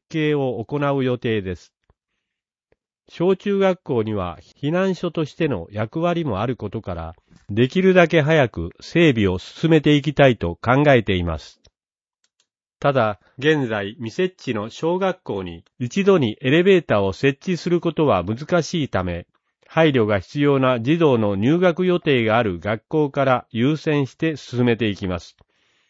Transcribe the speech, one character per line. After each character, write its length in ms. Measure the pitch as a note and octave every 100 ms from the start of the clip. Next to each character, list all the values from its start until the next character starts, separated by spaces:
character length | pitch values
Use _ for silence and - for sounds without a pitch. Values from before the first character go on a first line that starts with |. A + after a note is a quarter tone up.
| _
計 240 | D#3+ D3+
を 300 | D3 C3 A#2
行 140 | A2+ D3
う 260 | D3 C#3
予 140 | B2+ B2
定 240 | A#2+ A2
で 140 | F#2 F2
す。 180 | _ _ _ _ _ _ _ _ _ _ _ _ _ _ _
小 260 | - F3 F#3+
中 220 | G#3 G3
学 240 | F#3+ F3+
校 220 | - B2
に 100 | G#2+
は 240 | G#2 F2+ D#2
避 300 | - _ C#3+
難 240 | F3 F#3+ F3+
所 160 | F3+
と 140 | E3 D3+
し 80 |
て 140 | - D#3+
の 200 | G#2 E2
役 300 | G#2 A2 D#3+
割 220 | F3 E3+
も 160 | D#3 F#2+
あ 60 | A#2+
る 100 | A#2+
こ 140 | G#2
と 120 | A2
か 120 | G2+
ら、 220 | E2+ E2 E2 _ _ -
で 180 | G2+ C3
き 140 | F#3
る 120 | F#3
だ 140 | F3+ E3+
け 140 | E3
早 260 | C#3+ D#3+ B2
く 220 | - E2 -
整 320 | - E3 E3
備 160 | A2+ G2
を 120 | F#2
進 320 | - - D#3+
め 100 | D#3+
て 140 | D3+ D3
い 60 |
き 120 | C#3
た 140 | C3 C#3
い 100 | A2+
と 180 | F2 F2
考 280 | A2+ C3 D3+
え 120 | B2+
て 120 | G2+ F#2
い 80 |
ま 160 | E2+ D#2
す。 200 | - _ _ _ _ _ _ _ _ _ _ _ _ -
た 140 | C#3+
だ、 260 | C3+ A2 G2+ _ -
現 280 | C#3+ D#3 B2
在 280 | G#2+ G2+ A2+
未 160 | A2+
設 400 | - F#3 - -
置 20 |
の 160 | A2 G#2+
小 300 | - D#3+ F3+
学 240 | F#3+ F3
校 180 | - G2+
に 240 | F2+ E2+ - -
一 240 | B2 G3
度 160 | G3 F#3
に 180 | A#2+ -
エ 100 | C3
レ 100 | D#3
ベ 160 | F3+ F#3
ー 80 | -
タ 120 | G#2+
ー 20 |
を 120 | G2
設 280 | F#2 C#3 C3+ -
置 40 | E3+
す 140 | F3+
る 100 | E3+
こ 100 | E3+
と 140 | D#3+ D3
は 180 | F#2+
難 380 | F2 A2+ D3+ F3
し 220 | D3+ F3
い 40 | C3
た 160 | G2
め、 220 | F2+ F2 - _ _ _ _
配 240 | D#3+ D#3+
慮 160 | C3 G#2+
が 140 | G2+
必 220 | - D3
要 180 | C#3+ C#3
な 200 | C3 B2
児 200 | A2+ E3
童 180 | D#3 A#2+
の 180 | G#2 G2
入 220 | A#2 E3+
学 300 | F3+ E3 F#3
予 120 | F3
定 240 | E3 C3
が 140 | A2 A2+
あ 60 |
る 160 | A2+ F2
学 280 | G2+ A2 -
校 220 | D#3 D3
か 160 | C#3+ C3+
ら 220 | B2 -
優 280 | A2+ C3 D#3
先 280 | D#3+ D3 C3+
し 80 |
て 240 | - D#3+ D3
進 260 | - A#2+
め 140 | B2 G#2+
て 120 | A2+
い 60 | F#2+
き 120 | G2
ま 120 | F2
す。 160 | - _ _ _ _ _ _